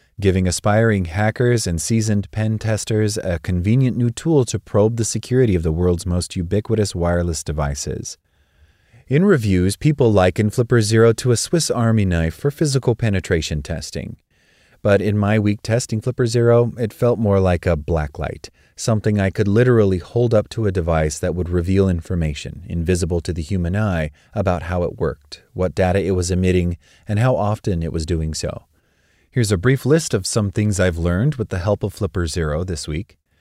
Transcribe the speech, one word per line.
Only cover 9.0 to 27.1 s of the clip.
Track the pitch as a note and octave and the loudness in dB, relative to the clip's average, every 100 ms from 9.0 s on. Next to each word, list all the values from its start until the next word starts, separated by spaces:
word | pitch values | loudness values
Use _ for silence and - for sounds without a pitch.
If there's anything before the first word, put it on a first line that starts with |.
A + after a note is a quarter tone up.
| - | -2
In | C#3 G3+ | 2 4
reviews, | D#3 G#2+ F#2 F2+ - | 4 4 2 2 2
people | D3+ D3 A#2+ | 0 2 4
liken | G2+ F#2 G2+ G#2+ | 4 4 2 0
Flipper | - A#2 A#2+ | 0 2 2
Zero | G#2 A2+ A2+ | 4 4 4
to | A2+ B2+ | 4 0
a | A#2 | 0
Swiss | - E3+ - | 0 -2 0
Army | A#2+ A2+ A2 F#2+ | 0 2 2 2
knife | E2+ E2 - | 2 0 -2
for | C#3+ | -4
physical | - D#3 C3+ B2 | -2 0 0 0
penetration | A#2 A#2 G2 - F2 - D#2 | 0 0 -2 0 -2 -2 -6
testing. | C#2+ D#2+ - D#2+ - - _ _ _ _ _ _ | -6 -8 -8 -10 -12 -14 _ _ _ _ _ _
But | G#2+ G2+ | 2 2
in | G2 G#2 | 2 2
my | G2+ A2 | 2 2
week | G#2 G#2 | 2 0
testing | - A#2 - A2 | -2 -2 -2 -4
Flipper | B2+ B2 A#2+ | -4 -2 0
Zero, | A#2+ A#2 A#2+ A#2+ - | 2 4 4 2 -2
it | A2+ | -6
felt | - B2 G#2+ | -2 0 0
more | G#2+ G2 | 2 2
like | F#2 F2 F#2 | 2 2 0
a | D#2+ | -2
blacklight, | D2+ E2 D2+ - D2+ - - _ _ - | -2 -4 -4 -6 -8 -10 -16 _ _ -8
something | - G#2+ A2 G#2 | -2 0 2 2
I | F#2+ | 0
could | G2+ G2+ | 0 0
literally | G#2 B2 A#2 G2+ F#2 | 4 4 4 4 0
hold | - A#2+ A#2+ A2 | -2 -2 2 2
up | - | 0
to | - G#2 | -2 -2
a | |
device | F#2 E2 D#2+ D#2 - | 0 0 2 0 -2
that | F2+ | -4
would | E2 E2+ | -2 -2
reveal | F2 E2+ F#2+ F#2+ | -2 0 2 2
information | E2+ - F2 D#2 D2+ - E2 E2+ | 2 -2 -2 -2 -4 -10 -14 -8
invisible | E2+ E2 F2+ F2 F2 | -4 0 0 0 -2
to | F2 | -4
the | E2+ | -6
human | D2 G2 E2+ G2 | -4 -2 -2 -2
eye | G#2+ F2 D2+ - _ A2 | 0 -2 -4 -8 _ -4
about | F#2+ F2+ | -2 -2
how | E2 F2+ | -2 -2
it | F2 - | -4 -2
worked, | D#2 - - - _ | -4 -4 -14 -20 _
what | G2+ F#2 | -4 -4
data | D2+ F#2 G2 | 0 2 2
it | F2 | 0
was | F#2 F2 | -2 0
emitting, | F2+ F#2 F2+ F2 E2+ _ _ | 0 2 2 0 -4 _ _
and | - | -6